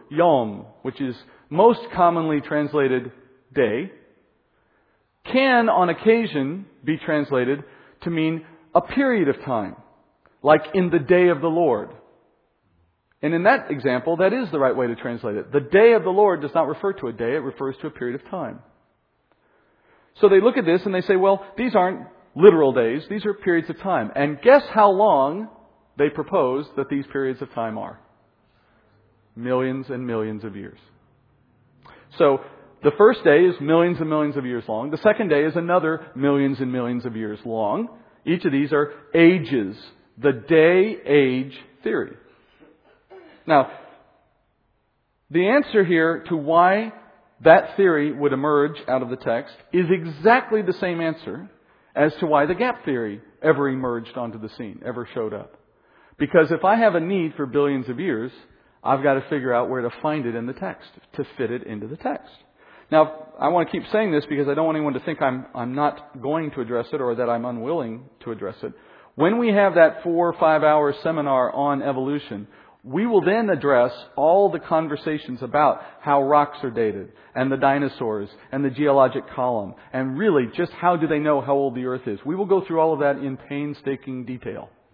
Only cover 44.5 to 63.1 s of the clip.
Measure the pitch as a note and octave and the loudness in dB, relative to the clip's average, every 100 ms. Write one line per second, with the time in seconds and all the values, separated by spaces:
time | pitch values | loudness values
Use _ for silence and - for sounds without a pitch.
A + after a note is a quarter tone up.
44.5 | _ _ _ _ _ _ _ - D#3+ F#3+ | _ _ _ _ _ _ _ -6 -2 2
45.5 | C#4 C#4+ G#3+ F3+ E3 D#3+ D#3+ - E3 C#3+ | 2 2 2 2 2 2 0 -4 -4 2
46.5 | E3 F3+ G3+ A3+ - - _ _ _ D#3+ | 4 4 2 -2 -12 -20 _ _ _ 8
47.5 | F#3+ - - F#3+ D3+ D3 C3+ C#3+ C3+ D3 | 8 6 2 2 2 0 -2 -2 0 0
48.5 | D3 D3 D#3 - C3 A#2+ B2 C3 A#2 C#3+ | 0 0 -4 -4 -4 -4 -6 -4 -4 -6
49.5 | - _ F3 E3+ F#3 E3 D3 G3 B3+ B3+ | -16 _ 0 0 0 -4 -2 2 2 2
50.5 | G#3+ F#3 F3+ F#3 E3+ E3 D#3+ - A#2 F#3+ | -2 -2 -4 -4 -4 -4 -6 -10 -14 -16
51.5 | _ _ _ _ - D3+ - E3+ D3 D3+ | _ _ _ _ 0 0 0 0 2 2
52.5 | F3+ B3 A#3 D#3 B2+ A2 G#2 - _ D#3 | 0 -2 -4 -4 -4 -4 -8 -16 _ 0
53.5 | C#3 C#3 C3 B2+ A#2 A2+ B2+ A#2 A2 G#2+ | 2 0 -2 -4 -6 -8 -10 -10 -10 -14
54.5 | - A2 G2 B2 A#2+ A#2 B2 G#2+ G2+ - | -14 -16 -12 -12 -10 -10 -8 -6 -8 -14
55.5 | _ _ _ _ _ _ - C#3+ F3 D#3 | _ _ _ _ _ _ -6 2 4 4
56.5 | E3 F#3 A3+ A3+ F3 E3 G3 D#3+ D3 C3+ | 2 2 2 2 2 0 -2 -2 -6 -4
57.5 | C#3+ C#3+ C3+ B2 B2 F#3 A2 C3 - _ | 0 0 -2 -6 -6 -4 -4 -6 -12 _
58.5 | _ _ _ - C3+ C#3 C3 - D3 B2+ | _ _ _ -2 0 2 0 -2 -4 0
59.5 | A#2+ B2+ B2+ A#2 - D#3 D3+ A#2 A#2 A#2+ | 0 0 -4 -6 -6 -6 -4 -6 -6 -8
60.5 | B2 F#3+ - - - _ - C3+ - A2+ | -10 -12 -12 -20 -20 _ -12 -10 -6 -6
61.5 | B2 - G#2+ G#2+ D3+ - - - - _ | -6 -10 -12 -12 -8 -8 -8 -12 -20 _
62.5 | _ _ - _ D#3 - | _ _ -20 _ 2 2